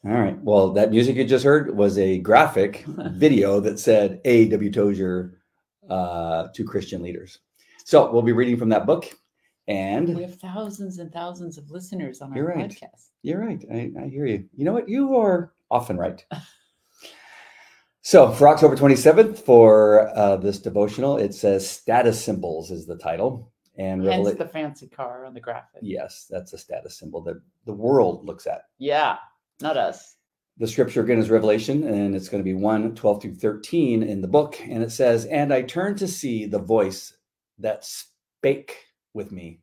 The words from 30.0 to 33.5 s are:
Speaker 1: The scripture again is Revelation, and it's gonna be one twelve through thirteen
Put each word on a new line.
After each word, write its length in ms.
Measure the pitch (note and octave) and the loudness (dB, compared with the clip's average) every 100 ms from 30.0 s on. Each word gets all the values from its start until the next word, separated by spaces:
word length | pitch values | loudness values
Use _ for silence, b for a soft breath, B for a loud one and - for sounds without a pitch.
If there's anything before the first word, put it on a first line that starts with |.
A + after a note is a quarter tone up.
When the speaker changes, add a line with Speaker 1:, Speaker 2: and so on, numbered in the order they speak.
| - _ _ _ _ _ | -20 _ _ _ _ _
Speaker 1:
The 80 | A2+ | -8
scripture 340 | A2+ B2+ B2+ | -2 -2 0
again 160 | A2+ A#2 | 0 0
is 100 | G#2+ | 2
Revelation, 540 | A2+ G#2+ G#2+ A2 C#3+ | 2 2 0 0 -4
and 320 | D3+ G#2 G2+ F#2+ | -2 -2 -2 -4
it's 140 | F#2 | -6
gonna 120 | G2+ | -6
be 140 | F#2 F#2+ | -4 -4
one 400 | G#2 A2 A2 A2 | -2 -2 -4 -2
twelve 260 | G#2+ G#2 | -2 -2
through 140 | A2+ F#2 | -6 -6
thirteen 680 | G#2+ | -6